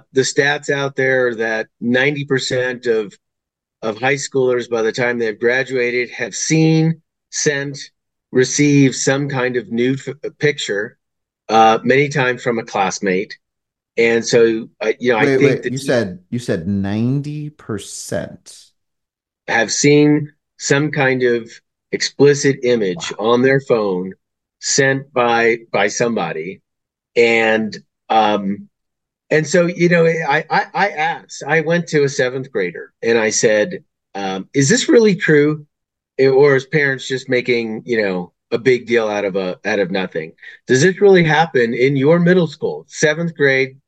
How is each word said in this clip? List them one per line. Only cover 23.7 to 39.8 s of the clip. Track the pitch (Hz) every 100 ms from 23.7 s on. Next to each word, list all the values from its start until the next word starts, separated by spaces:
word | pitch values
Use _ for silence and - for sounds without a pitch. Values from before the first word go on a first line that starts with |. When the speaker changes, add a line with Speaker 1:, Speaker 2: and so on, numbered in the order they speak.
| 117 104 90 95 - _ _ _ _
Speaker 1:
sent | - - 135 135 135
by, | 123 120 117 113 117 -
by | - 104
somebody. | - 120 107 85 78 85 98 _ _ _ _ _ 120
And, | 117 113 110 110 107 92 _ _ -
um, | 113 107 104 98 101 - _ _ _ _ _ -
and | 151 156
so, | 180 175
you | 165 170
know, | 175 165
I, | 165 151 147 -
I, | 175 202
I | 160 202
asked, | 151 165 139 98 - 139
I | 160
went | 151 170 170
to | 151
a | 139
seventh | 139 127 131 131
grader | 107 90 85 - _
and | 113 117
I | 110
said, | 101 120 107 101 95 _ _ _
um, | 98 98 135 -
"Is | 139 139
this | 233 -
really | 240 214
true? | 180 - 151 151 156 147 _ _ _ _ -
Or | 135 131 143 135
is | 131
parents | 156 143 131 -
just | 131 127
making, | 127 123 120 113 110
you | - 113
know, | 101 90 87 _ -
a | -
big | 131 123 110
deal | 117 107
out | 104
of | 101 95
a, | 92 87
out | 101
of | 104